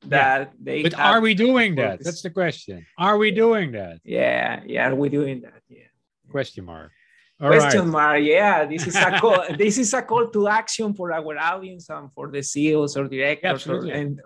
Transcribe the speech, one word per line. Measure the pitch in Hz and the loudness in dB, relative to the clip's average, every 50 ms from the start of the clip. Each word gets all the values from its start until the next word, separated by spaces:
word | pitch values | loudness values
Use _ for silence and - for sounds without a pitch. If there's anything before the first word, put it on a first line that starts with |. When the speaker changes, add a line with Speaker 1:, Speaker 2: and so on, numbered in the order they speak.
Speaker 1:
Yeah. | - 135 | -6 -2
Speaker 2:
that | 139 139 135 135 135 135 139 139 - - | 2 2 4 2 2 0 -2 -6 -12 -14
they | 135 139 135 156 156 | -10 -8 -4 -2 -2
Speaker 1:
But | 170 143 | -2 0
Speaker 2:
have | 139 147 185 214 | 2 2 4 4
Speaker 1:
are | 226 | 4
we | 220 220 208 | 4 2 2
doing | 180 226 254 262 247 226 202 165 | 2 2 2 4 2 2 0 0
that? | 131 117 104 92 - | 0 -2 -2 -4 -6
Speaker 2:
purpose. | - | -8
Speaker 1:
That's | 175 165 - | -8 -8 -8
the | - 180 | -10 -8
question. | 165 190 180 160 - - - 101 95 87 82 - _ | -4 -2 -2 -2 -4 -6 -12 -16 -16 -16 -18 -18 _
Are | 165 180 202 214 208 | -2 0 2 2 2
we | 214 214 | 2 2
Speaker 2:
Yeah. | 185 220 226 | 2 2 2
Speaker 1:
doing | 233 226 208 175 139 | 4 2 2 -2 -4
that? | 117 104 92 85 82 82 - | -6 -8 -10 -10 -14 -16 -10
Speaker 2:
Yeah, | - 120 123 127 123 123 120 120 117 120 - - | -6 -2 0 0 2 2 0 -2 -2 -4 -8 -8
yeah, | - 123 123 120 131 | -6 -4 -2 -2 0
are | 135 | 0
we | 135 143 139 | -2 -2 -2
doing | 143 143 147 139 131 123 | -2 -2 -2 -4 -6 -8
that? | - 120 - 113 _ _ | -12 -16 -20 _ _ _
Yeah. | 127 - 120 _ _ _ _ _ _ _ _ - | -20 -20 _ _ _ _ _ _ _ _ _ -8
Speaker 1:
Question | - 139 123 - - 101 92 | -8 -6 -6 -8 -10 -16 -16
mark. | 87 82 80 76 78 _ _ _ _ _ _ _ _ _ - | -16 -16 -18 -18 -20 _ _ _ _ _ _ _ _ _ 0
All | 147 143 | 4 6
Speaker 2:
Question | 151 151 147 139 127 - 175 165 | 8 8 8 6 4 4 2 2
Speaker 1:
right. | 156 151 | 2 2
Speaker 2:
mark. | 147 151 151 147 | 2 4 4 4
Yeah, | 147 151 156 185 208 202 185 156 151 | 4 4 4 4 4 4 4 2 0
this | 143 156 175 - | -2 -4 -6 -4
is | 180 165 | -2 0
a | 196 185 185 190 185 | 2 2 2 4 4
call. | 202 226 190 185 165 147 | 4 4 4 4 2 -2
Speaker 1:
<laughs> | 147 147 208 | -2 0 2
Speaker 2:
This | 214 202 262 | 2 2 2
is | 247 202 262 | 0 0 -2
a | 254 | -2
call | 254 - 233 240 233 233 | -2 0 0 0 0 0
to | 214 208 202 202 | 0 0 0 2
action | 214 226 - - - - 220 208 | 0 0 -2 -4 -6 -4 -4 -4
for | 202 190 180 175 | -6 -6 -6 -6
our | 160 160 156 156 151 147 | -6 -6 -6 -8 -6 -4
audience | 160 170 180 190 190 190 185 175 - - | -4 -4 -4 -6 -8 -14 -18 -18 -16 -16
and | 156 151 143 139 | -14 -14 -16 -16
for | _ 139 143 143 | _ -14 -14 -10
the | 143 139 | -8 -8
C | 139 - - 143 147 156 | -8 -6 -2 0 0 2
E | 151 | 2
Os | 151 147 143 143 | 2 0 0 -2
or | 139 139 131 | -4 -6 -4
directors | 135 131 135 143 151 147 185 185 175 - - | -4 -2 -2 -2 -2 -2 -2 -2 -4 -4 -4
or, | - - | -6 -6
Speaker 1:
Absolutely. | 123 - 156 | -6 -6 -6
Speaker 2:
and | 139 147 143 143 143 143 - | -6 -6 -6 -6 -8 -8 -4